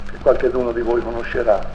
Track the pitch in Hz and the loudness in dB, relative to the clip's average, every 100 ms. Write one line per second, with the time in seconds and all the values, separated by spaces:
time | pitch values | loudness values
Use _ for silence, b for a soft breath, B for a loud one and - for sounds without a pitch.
0 | - - - 123 131 123 123 117 113 120 | -8 0 2 4 2 0 -2 -2 0 0
1 | 117 117 113 127 117 98 - | -2 -6 -4 -2 2 2 0